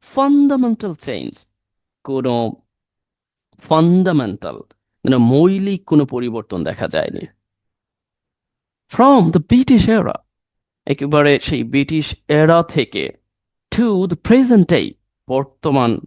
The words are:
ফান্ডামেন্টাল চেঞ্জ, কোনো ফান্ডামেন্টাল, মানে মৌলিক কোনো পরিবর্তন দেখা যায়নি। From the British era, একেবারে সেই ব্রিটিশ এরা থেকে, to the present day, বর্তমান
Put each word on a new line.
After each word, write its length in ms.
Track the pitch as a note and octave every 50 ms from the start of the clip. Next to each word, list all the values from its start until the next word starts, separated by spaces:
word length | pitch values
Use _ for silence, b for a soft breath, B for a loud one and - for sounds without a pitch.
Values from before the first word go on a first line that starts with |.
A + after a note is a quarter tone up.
ফান্ডামেন্টাল 960 | - - - C4+ C#4 C#4+ C#4+ C#4+ C#4+ C#4 C#4 C4 B3+ A#3 A3+ - A3 G3 D#3
চেঞ্জ, 520 | - - C#3 A#2 E2 B1 - - - - _ _ _ _ _ _ _ _ _ _ _ -
কোনো 520 | - C3+ C3 B2+ B2+ A#2+ A#2 A#2 A2 - - _ _ _ _ _ _ _ _ _ _ _ _ _ _ _ _ _ _ _ _
ফান্ডামেন্টাল, 1000 | - - D#3 D#3+ E3 E3+ F3+ F#3 F#3 F#3 E3 D3 B2 G#2 G2+ - - D#2+ A#1+ G1+ - _ _ _ _ _ _ _ -
মানে 120 | B2+ C3
মৌলিক 680 | B2 A#2 A#2 C3 C#3+ E3 F#3+ G3 G3 G3 G3+ G3 F#3 -
কোনো 220 | - D#3+ D3 C#3
পরিবর্তন 580 | B2+ B2+ B2 B2 A#2+ A2 A2+ G#2 - G2+ F2 D2+
দেখা 240 | D2 - - - -
যায়নি। 360 | - D#2 D#2 - - - - - _ _ _ _ _ _ _ _ _ _ _ _ _ _ _ _ _ _ _ _ _ _ _ _ _ _ _ _ _ _ _ _ -
From 380 | - B3 C#4 C#4 B3 E3+ D#3+
the 120 | D#3+ F3 - -
British 380 | A#3 B3 C4 - B3+ G#3 - - A3+ G#3+
era, 140 | - - - - _ _ _ _ _ _ _ _ _ _ _ _ _
একেবারে 520 | - C#3 - C#3 C#3+ D3+ D3 D3 D3 C#3+ B2 -
সেই 200 | - D#3+ B2 A#2
ব্রিটিশ 500 | A#2 C3+ C#3 C#3 - D#3+ D#3 C#3+ - - - _ -
এরা 340 | D3 D3+ D#3 D#3+ E3 E3 E3
থেকে, 500 | - - D#3+ A#2 - - F#2 C#2 - - _ _ _ _ _ _ _ _ _ _ - -
to 320 | - A#3+ A3+ G3+ F3+ F#3+
the 120 | F3+ F3 - - -
present 360 | A3+ C4 C4 A#3+ A#3+ G#3 F3
day, 260 | - F3 A#2+ D2+ - - _ _ _ _ _ _ -
বর্তমান 720 | B2+ C3+ C3+ - _ _ - D#3 C#3 C3+ B2 A#2 A2+ - -